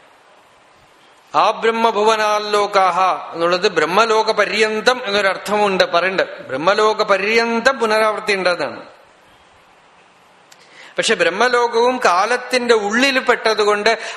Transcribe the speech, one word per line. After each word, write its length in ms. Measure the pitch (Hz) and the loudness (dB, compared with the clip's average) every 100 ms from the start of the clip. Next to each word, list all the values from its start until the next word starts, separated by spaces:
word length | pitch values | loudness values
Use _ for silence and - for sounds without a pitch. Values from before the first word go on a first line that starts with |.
| - _ _ _ _ _ _ _ _ _ _ _ _ | -20 _ _ _ _ _ _ _ _ _ _ _ _
ആ 100 | 151 185 | 0 0
ബ്രഹ്മഭുവനാലോകാഹ 1400 | 202 220 226 226 202 214 220 214 208 208 208 202 196 185 175 185 151 - | 0 -2 0 0 0 0 0 0 -2 -2 -2 0 2 2 2 0 -2 -6
എന്നുള്ളത് 380 | 165 170 180 202 | -4 -2 0 0
ബ്രഹ്മലോക 580 | 165 151 185 226 220 220 | 0 0 2 2 2 0
പര്യന്തം 680 | 202 190 202 220 220 220 247 | 0 0 0 0 0 0 0
എന്നൊരർത്ഥമുണ്ട്, 800 | 202 202 196 185 - 208 208 190 | -2 0 0 -2 -2 0 0 0
പറയുന്നുണ്ട്. 400 | 180 170 185 190 143 - | 0 0 0 -2 -4 -6
ബ്രഹ്മലോക 560 | - 131 170 208 214 214 | -10 -4 0 2 2 2
പര്യന്തം 720 | 208 196 202 233 233 233 233 254 | 0 0 0 0 0 0 0 0
പുനരാവൃത്തി 540 | 226 214 220 202 185 | 0 2 0 -2 -4
ഉണ്ടെന്നാണ്. 460 | 196 180 170 135 104 - - _ _ _ _ _ _ _ _ _ _ _ _ _ _ _ - - - - | -2 0 -2 -4 -8 -18 -20 _ _ _ _ _ _ _ _ _ _ _ _ _ _ _ -20 -20 -20 -14
പക്ഷെ 240 | - 180 | -4 -2
ബ്രഹ്മലോകവും 840 | 208 165 185 247 247 240 226 247 254 | 2 0 2 0 2 0 2 0 2
കാലത്തിന്റെ 760 | 214 175 208 247 - 254 240 226 | 2 2 0 -2 -2 -2 2 0
ഉള്ളിൽ 400 | 202 226 277 262 | 2 0 2 0
പെട്ടതുകൊണ്ട് 720 | 247 226 226 214 208 208 208 220 - | 0 0 0 0 0 2 2 0 -4